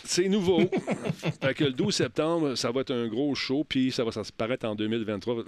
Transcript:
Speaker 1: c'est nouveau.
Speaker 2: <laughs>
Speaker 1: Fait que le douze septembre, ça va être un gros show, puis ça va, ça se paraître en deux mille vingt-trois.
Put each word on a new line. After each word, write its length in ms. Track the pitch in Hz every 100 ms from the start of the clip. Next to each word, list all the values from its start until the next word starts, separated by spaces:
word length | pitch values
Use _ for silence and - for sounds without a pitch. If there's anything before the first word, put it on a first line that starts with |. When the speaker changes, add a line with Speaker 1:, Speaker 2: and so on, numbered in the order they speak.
Speaker 1:
c'est 240 | - - 190
nouveau. 320 | 208 175 185
Speaker 2:
<laughs> 800 | - 370 - 226 - - 160 -
Speaker 1:
Fait 140 | -
que 100 | 269
le 80 | 147
douze 220 | 127 202 -
septembre, 580 | 139 - 156 170 147
ça 160 | 117 123
va 120 | 123
être 100 | 127
un 160 | 123 117
gros 260 | 107 147
show, 300 | 127 - 135 156
puis 240 | 135 131
ça 140 | 123
va, 80 | 113
ça 100 | 107
se 80 | 98
paraître 360 | - 113 127 113
en 80 |
deux 120 | 104 107
mille 160 | 117
vingt-trois. 380 | 104 104 113 117